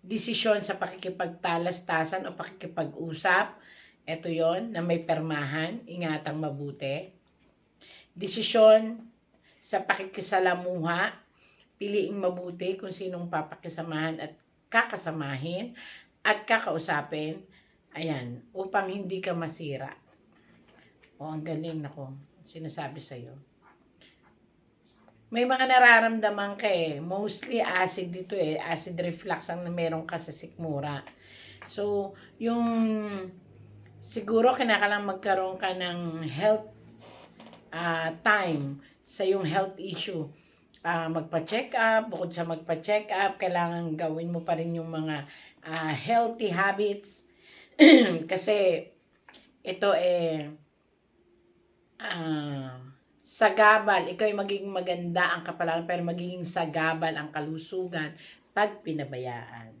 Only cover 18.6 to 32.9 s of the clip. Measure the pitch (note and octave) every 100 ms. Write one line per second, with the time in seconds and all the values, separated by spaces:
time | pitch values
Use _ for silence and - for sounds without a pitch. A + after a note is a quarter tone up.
18.6 | F#3+ G3+ F#3+ G3 F3+ F#3 F#3+ E3+ D#3+ D#3+
19.6 | D#3 C3+ C3+ - _ _ _ _ _ _
20.6 | _ - _ _ _ - D3+ D#3 D#3 D#3
21.6 | E3 D#3+ C#3+ C#3+ C3+ C3+ - _ - E3
22.6 | D#3 D3+ C#3+ D3 - B2+ B2 C#3 - _
23.6 | _ _ _ _ - _ _ _ _ _
24.6 | _ _ _ _ _ _ _ A3+ B3 C4
25.6 | C4 B3+ B3 A3+ A3+ A3+ G#3 G3+ G3+ G3+
26.6 | A3 F3+ D#3+ C#3+ E3 F#3+ G#3 - - A#3
27.6 | - F3+ F#3 - F3+ F3+ F3+ G3 D#3 D#3
28.6 | - E3 - F3 F3+ E3 G3 E3 - E3+
29.6 | F3 F3 E3 D#3+ D#3+ E3 D#3+ D3 - -
30.6 | E3 C#3+ D3 C#3 - - - - - -
31.6 | - - G#3 G3+ G3 - - - A3+ A#3
32.6 | A#3 A3+ A3+